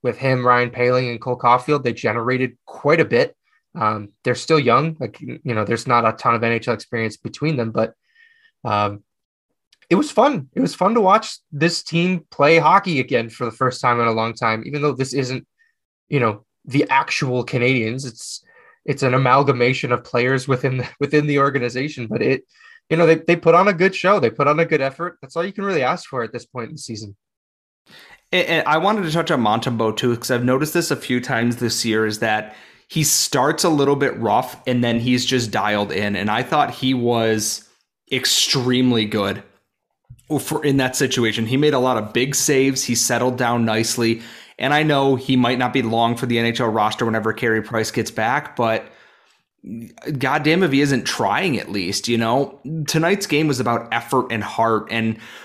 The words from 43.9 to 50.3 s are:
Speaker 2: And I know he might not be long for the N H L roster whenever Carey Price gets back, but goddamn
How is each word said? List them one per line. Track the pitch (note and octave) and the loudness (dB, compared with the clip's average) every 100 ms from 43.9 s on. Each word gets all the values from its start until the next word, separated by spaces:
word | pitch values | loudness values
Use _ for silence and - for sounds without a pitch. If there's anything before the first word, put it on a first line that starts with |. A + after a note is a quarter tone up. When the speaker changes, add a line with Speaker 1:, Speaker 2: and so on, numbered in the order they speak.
| - A#2 A2+ - - - - | 0 0 0 -6 -20 -20 -6
Speaker 2:
And | C3 | 0
I | D3 | 2
know | D#3 C#3+ C#3 C3 | 2 2 2 0
he | B2+ C3 | 0 2
might | A#2+ B2 | 2 0
not | B2 | 0
be | C3+ | 0
long | A#2 A#2 A#2 A#2 | 0 0 0 0
for | B2 | -2
the | A#2 | 0
N | A#2 | 0
H | A#2 | -2
L | A#2+ | -2
roster | A2 G#2+ G#2+ A#2 | 0 0 0 -2
whenever | A2 G#2+ | -2 -2
Carey | G#2+ A#2+ A2 | -2 -2 -2
Price | G#2 A#2 A2 | -2 -4 -4
gets | - G#2+ | -4 -6
back, | - A2+ C3+ C#3+ - | -4 -2 -2 -4 -2
but | A#2 A2 - - - _ _ _ _ _ - A2+ A#2 - - C#3+ | -2 -2 -6 -18 -20 _ _ _ _ _ -16 -14 -16 -12 -8 -4
goddamn | C3 | 0